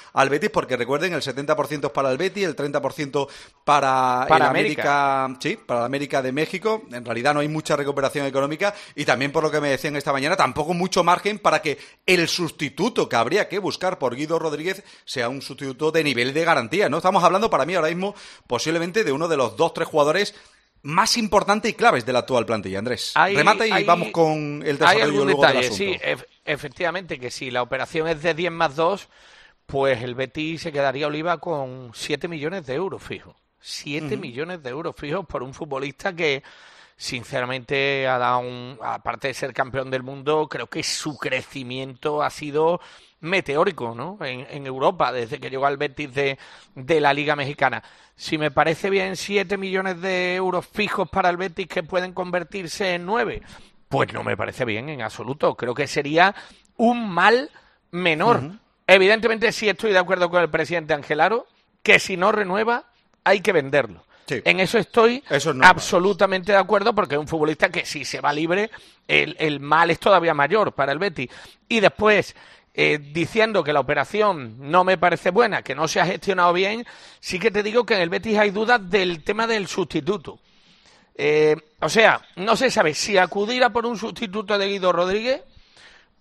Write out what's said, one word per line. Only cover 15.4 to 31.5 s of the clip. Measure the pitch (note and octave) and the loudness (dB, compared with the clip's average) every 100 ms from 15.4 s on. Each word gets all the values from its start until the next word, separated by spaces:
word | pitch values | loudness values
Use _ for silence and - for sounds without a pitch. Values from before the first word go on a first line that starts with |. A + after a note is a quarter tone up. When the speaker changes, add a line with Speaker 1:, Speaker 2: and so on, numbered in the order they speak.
Speaker 1:
sustituto | - C3+ C#3 B2+ D3+ | -12 -10 -10 -4 0
de | E3 | 2
nivel | D3+ A#2+ A#2+ C#3 | 0 0 0 0
de | E3 | 2
garantía, | D#3 A2+ E3+ F#3+ | 2 0 0 0
¿no? | D3+ | 0
Estamos | F#3 F#3+ | 2 4
hablando | E3+ F#3 A3 | 4 4 2
para | D#3 C#3 | 0 0
mí | F#3 | 0
ahora | D#3 | -2
mismo | E3+ G3 G3+ - - - | -2 -6 -8 -18 -18 -6
posiblemente | A#2+ D#3 E3+ F#3+ F3+ | -4 -2 -2 -2 -2
de | F#3+ | 0
uno | C3+ E3 | 0 0
de | D3+ | 0
los | A#2+ G2+ | 0 0
dos, | E3 | -2
tres | - D#3+ | 0 -2
jugadores | D3+ D3 E3 G3+ - - _ _ _ C#3 | 2 4 4 0 -6 -20 _ _ _ -4
más | E3+ A3 A#3+ | 0 2 2
importantes | G#3+ G3+ F3+ G#3+ A3+ | 2 2 4 0 0
y | - | 2
claves | A#3 D3+ A2 | 4 4 2
de | |
la | B2 | 0
actual | A#2 B2+ A2 | 2 0 0
plantilla, | A2 F#2+ F#2+ | -2 -4 -6
Andrés. | A2+ A#2 - - | -4 -4 -2 2
Speaker 2:
Hay, | F3 G3+ | 2 4
Speaker 1:
Remata | E3 G4 A3+ | 4 4 2
y | |
Speaker 2:
hay, | G3 G3+ | 2 4
Speaker 1:
vamos | F3 - | 2 2
con | E3 D#3+ D#3 D3 D3 | 2 2 2 -4 -6
el | D#3 | -4
Speaker 2:
hay | C#3 | 2
Speaker 1:
desarrollo | D#3 G3+ - | 4 6 4
Speaker 2:
algún | C#3 | 2
Speaker 1:
luego | C#3 C#3+ | 2 6
del | C#3+ | 6
Speaker 2:
detalle, | - B2 | 4 0
Speaker 1:
asunto. | A2+ G3 | -2 -4
Speaker 2:
sí, | D3 | -4
ef-, | D3 C#3+ - _ - | -4 -6 -8 _ -6
efectivamente, | D3 D3 - F3 E3+ F3 D3+ | -6 -6 -6 -4 -4 -8 -10
que | B2 | -10
si | - C3+ | -10 -6
la | B2 | -4
operación | A#2+ C3 B2+ E3 D#3+ | -4 -4 -4 -4 -2
es | D#3+ | -2
de | E3+ | -2
diez | D#3 F3 | -2 -4
más | E3 D#3+ C#3 | -2 -2 0
dos, | E3 G3 - _ - - - _ - | 0 -2 -8 _ -20 -20 -20 _ -8
pues | C#3 C3+ B2 | 0 0 0
el | B2 A#2+ | -2 -6
Betis | C3 D#3 D#3 D#3+ | -8 -6 -6 -6
se | E3 | -6
quedaría, | C#3+ C#3 C3 D3+ | -2 -2 0 -4
Oliva, | D3 D#3+ E3+ | -4 -4 -4
con | - | -4